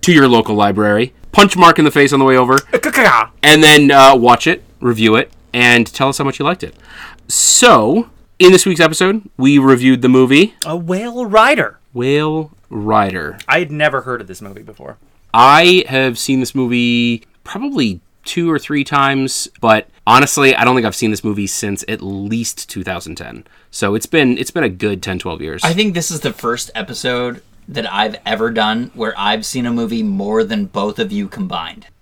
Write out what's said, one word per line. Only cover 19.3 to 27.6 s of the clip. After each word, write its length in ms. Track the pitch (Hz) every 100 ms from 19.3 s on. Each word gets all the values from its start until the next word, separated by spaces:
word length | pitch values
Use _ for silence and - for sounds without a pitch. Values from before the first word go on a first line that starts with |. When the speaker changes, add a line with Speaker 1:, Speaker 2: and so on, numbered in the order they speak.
| - - _
Speaker 1:
but 280 | 117 107 - _ -
honestly, 480 | 123 139 - 139
I 100 | -
don't 100 | 120
think 120 | 127 113
I've 80 |
seen 160 | 95 113
this 140 | 107
movie 220 | 113 104 101
since 360 | - 104 98 -
at 120 | 107
least 680 | 98 98 101 113 113 - -
two 140 | -
thousand 320 | 92 90 80 -
ten. 280 | 60 58 - _ _
So 220 | - 101 107
it's 100 | -
been, 320 | 165 135 123
it's 140 | 131
been 100 | 180
a 40 | 131
good 340 | 92 107 98
ten, 160 | 95 92
twelve 220 | 92 80
years. 200 | 78 78
Speaker 3:
I 80 | 160
think 220 | 170 214
this 160 | 175 160
is 80 | 160
the 120 | -
first 380 | 214 120 117 - 113
episode 680 | 98 117 127 123 123 120 _ _